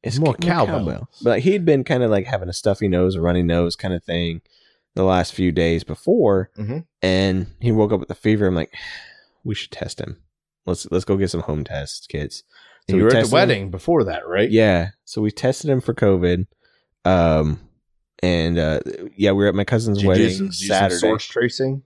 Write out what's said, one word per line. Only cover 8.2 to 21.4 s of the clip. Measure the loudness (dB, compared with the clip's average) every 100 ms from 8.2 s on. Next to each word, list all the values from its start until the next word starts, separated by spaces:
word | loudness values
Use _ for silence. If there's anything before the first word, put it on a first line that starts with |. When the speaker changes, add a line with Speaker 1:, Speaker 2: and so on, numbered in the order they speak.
| 0 2 2
Speaker 1:
I'm |
like, | 0 -4 -10 -16 -16 -20 -20 _ _
"We | -8
should | -8 -10
test | -12 -12 -10
him. | -12 -14 _ _ _ _ -6
Let's, | -6 -2
let's | -4 0
go | 0
get | 0
some | -2
home | -4 -6
tests, | -6 -10 -10 -14 -12
kids." | -10 -10 -12 _ _ _ _ -2
So | 4
Speaker 2:
You |
Speaker 1:
we |
Speaker 2:
were | 6
at |
the | 4
Speaker 1:
tested | 4
him. | 2 2
Speaker 2:
wedding | 0 -4
before | -8 0 0
that, | 0 -4 -4
right? | 0 4
Speaker 1:
Yeah. | 4 4 4 0 -8
So | -12 -4
we | -4
tested | -2 -2 -2 -2
him | -2
for | -2
covid. | 0 2 4 2 0 -4 _ _ _ _ _
Um, | 2 4 4 2 0 -4 -10 _ _ _ _ _
and, | 0 0 0 0
uh, | 0 -2 -4 -12 -14 -2
yeah, | 0
we | 4
were | 2
at |
my | 0
cousin's | 0 -2 0 0
Speaker 2:
Did |
you | 2
Speaker 1:
wedding | 4 2
Speaker 2:
do |
some, | 0 -6
did |
you | -6
do | -2
some | 2
Speaker 1:
Saturday. | 2 2
Speaker 2:
source | 0 -2
tracing? | -4 -2